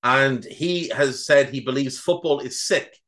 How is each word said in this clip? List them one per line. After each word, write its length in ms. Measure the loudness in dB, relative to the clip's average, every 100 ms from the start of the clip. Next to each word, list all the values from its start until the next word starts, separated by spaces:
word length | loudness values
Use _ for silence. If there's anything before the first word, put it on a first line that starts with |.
And 440 | 4 4 2 0 -8
he 440 | -6 -2 -2 -4
has 360 | 0 -2 -2 4
said 240 | 4 4
he 100 | -2
believes 400 | -4 -2 -4 -6
football 400 | -2 -2 0 -2
is 220 | -2 -8
sick 340 | -2 -2 -2 _